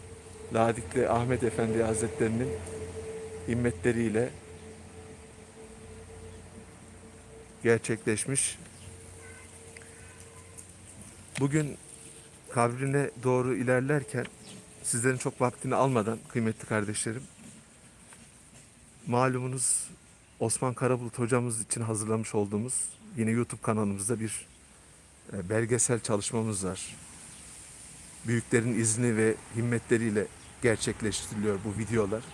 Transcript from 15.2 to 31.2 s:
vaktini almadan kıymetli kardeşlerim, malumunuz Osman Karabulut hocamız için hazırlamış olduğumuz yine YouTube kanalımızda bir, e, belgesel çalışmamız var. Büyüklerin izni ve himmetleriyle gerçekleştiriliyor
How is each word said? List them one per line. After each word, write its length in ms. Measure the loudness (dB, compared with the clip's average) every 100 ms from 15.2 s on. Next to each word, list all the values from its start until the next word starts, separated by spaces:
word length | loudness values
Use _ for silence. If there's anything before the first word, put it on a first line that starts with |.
| 0 2
vaktini 340 | 2 2 0 4
almadan 440 | 6 4 2 -2 -2
kıymetli 400 | 0 0 0 0
kardeşlerim, 560 | 0 0 -2 -4 -6 -10 -18 -20 -20 -20 -20 -20 -20 -20 -20 -20 -20 -20 -20 -20 -20 -20 -12 0
malumunuz 800 | 4 4 2 -2 -2 0 0 -2 -12 -20 -20 -16 -2
Osman 340 | 0 2 0
Karabulut 460 | 2 2 2 -2 -2
hocamız 420 | 2 2 2 -2
için 200 | -4 -2
hazırlamış 540 | 0 0 2 0 0 0
olduğumuz 380 | 0 0 -2 -2 -4 -8 -8 0
yine 140 | 2
YouTube 300 | 2 0 -2
kanalımızda 580 | 0 2 2 0 0 -2
bir, 280 | -2 -6 -12 -20 -20 -20 -20 -20 -20 -20 -10
e, 160 | -6 0
belgesel 500 | 0 2 2 4 2
çalışmamız 640 | 2 0 0 -2 0 -2 -2
var. 300 | -4 -8 -12 -16 -18 -18 -18 -18 -18 -18 -18 -18 -18 -18 -8 0
Büyüklerin 520 | 0 4 4 4 2
izni 380 | 2 4 2 4
ve 180 | 4 2 -2 -2
himmetleriyle 720 | 0 0 4 4 4 0 0 -6 -20 0
gerçekleştiriliyor 960 | 2 4 0 -2 -2 -2